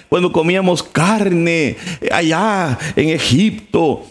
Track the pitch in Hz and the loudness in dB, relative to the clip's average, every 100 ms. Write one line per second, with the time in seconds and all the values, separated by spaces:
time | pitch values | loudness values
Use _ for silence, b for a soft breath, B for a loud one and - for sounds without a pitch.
0 | B 175 180 175 160 185 185 175 - - | B 0 2 0 0 2 2 0 -2 -2
1 | 170 220 196 175 170 165 139 - 180 170 | 0 2 2 2 2 0 -2 -4 -10 -8
2 | - - 165 160 214 196 165 123 156 - | -2 0 0 0 0 0 -2 -4 -4 0
3 | 156 160 - 123 214 - - - 165 120 | 0 0 2 2 2 0 -8 -2 -2 -2
4 | - | -6